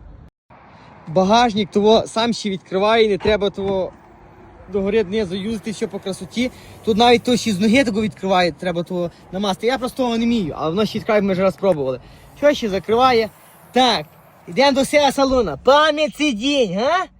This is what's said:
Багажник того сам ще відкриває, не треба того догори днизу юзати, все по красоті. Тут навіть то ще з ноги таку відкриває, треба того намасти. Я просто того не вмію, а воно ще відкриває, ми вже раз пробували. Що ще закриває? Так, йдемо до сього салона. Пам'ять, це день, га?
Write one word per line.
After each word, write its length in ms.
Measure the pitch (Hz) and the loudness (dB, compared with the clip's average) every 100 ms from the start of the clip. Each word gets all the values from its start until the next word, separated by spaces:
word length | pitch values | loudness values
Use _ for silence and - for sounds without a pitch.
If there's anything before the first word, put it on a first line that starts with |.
| - - - _ _ - - - - - - | -16 -20 -20 _ _ -20 -20 -20 -20 -20 -4
Багажник 640 | 160 190 233 240 208 196 | 0 4 4 2 0 -2
того 360 | 208 214 220 - | 2 4 4 2
сам 260 | 226 233 | -4 -2
ще 160 | 208 208 | -4 -6
відкриває, 600 | 190 - 190 208 233 220 | -8 -6 -2 2 2 2
не 80 | 190 | 0
треба 320 | 208 208 196 | 0 0 -2
того 420 | - 196 190 170 - - - - - - - - | -4 -4 -4 -6 -10 -20 -20 -20 -20 -20 -20 -8
догори 320 | 196 196 220 | -4 0 0
днизу 320 | 180 220 190 196 | 0 -4 -4 -6
юзати, 360 | 202 220 226 | -6 -8 -8
все 160 | - 214 | -8 -8
по 120 | 196 | -8
красоті. 520 | 196 180 175 220 254 - - - - | -10 -10 -8 -4 -4 -6 -20 -8 -2
Тут 120 | 214 | 4
навіть 260 | 240 240 | 4 4
то 140 | 254 240 | 2 0
ще 140 | 226 | 0
з 80 | 180 | 0
ноги 240 | 214 254 | 2 2
таку 180 | 240 208 | 2 -2
відкриває, 500 | 214 - 190 185 175 | -4 -4 0 2 0
треба 320 | 147 180 170 | -2 -6 -6
того 280 | 170 180 170 - - | -6 -6 -6 -10 -12
намасти. 360 | 185 202 190 226 | -6 -4 -4 -2
Я 100 | 262 | -2
просто 200 | 240 - | -4 -4
того 200 | 247 233 | -4 -2
не 80 | 233 | -2
вмію, 300 | 233 160 - | -2 -4 -6
а 120 | 151 | -4
воно 160 | 185 208 | -2 -2
ще 140 | 214 | -4
відкриває, 220 | - 208 | 0 0
ми 120 | 196 | 0
вже 80 | 180 | 0
раз 140 | 190 - | -2 0
пробували. 440 | 196 156 131 127 - - - - | 0 0 -2 -6 -12 -20 -20 0
Що 160 | 285 | 0
ще 160 | 294 220 | 0 -2
закриває? 600 | 190 - 226 262 233 214 - - - - | -4 -2 2 4 2 -2 -8 -20 -20 -4
Так, 340 | 240 254 180 151 - - _ - | 0 2 0 -6 -18 -20 _ -6
йдемо 240 | 175 277 | 0 2
до 140 | 269 262 | 2 2
сього 260 | 294 277 | 2 2
салона. 460 | 277 269 254 196 135 | 2 0 0 -2 0
Пам'ять, 580 | - 294 311 294 294 - | 4 4 4 2 -2 -2
це 160 | 294 | -2
день, 460 | 208 269 285 208 185 | -2 -2 0 0 -2
га? 260 | 262 359 349 | -2 -2 -4